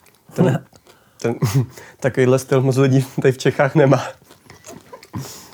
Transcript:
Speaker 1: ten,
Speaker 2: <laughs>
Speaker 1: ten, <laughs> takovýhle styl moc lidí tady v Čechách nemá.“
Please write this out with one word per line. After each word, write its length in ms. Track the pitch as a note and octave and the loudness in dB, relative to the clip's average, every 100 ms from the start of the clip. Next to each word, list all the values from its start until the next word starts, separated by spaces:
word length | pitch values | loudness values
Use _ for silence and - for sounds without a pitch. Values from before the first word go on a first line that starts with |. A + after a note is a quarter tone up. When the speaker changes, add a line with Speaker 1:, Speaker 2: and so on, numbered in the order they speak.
| _ _ _ | _ _ _
Speaker 1:
ten, 300 | - F3+ - - _ _ | 0 0 0 -6 _ _
Speaker 2:
<laughs> 280 | _ _ - | _ _ -8
Speaker 1:
ten, 140 | A#2+ A#2+ G#2+ C3+ A2+ | -6 -2 -2 -2 -4
<laughs> 340 | - - - | -8 -20 -6
takovýhle 380 | C3 - B2+ C3 | -4 0 2 2
styl 240 | - C3+ | 0 0
moc 140 | C3+ B2+ | 0 2
lidí 280 | C#3 C3 B2+ - | 2 2 0 -2
tady 100 | C3+ | -2
v 60 | B2+ | 0
Čechách 360 | C#3 - C#3 | -2 0 0
nemá.“ 280 | D#3+ C3+ B2+ - - _ - _ - - - - - - B2+ C3 - - | 4 4 2 -2 -14 _ -20 _ -20 -20 -20 -20 -20 -16 -14 -14 -18 -20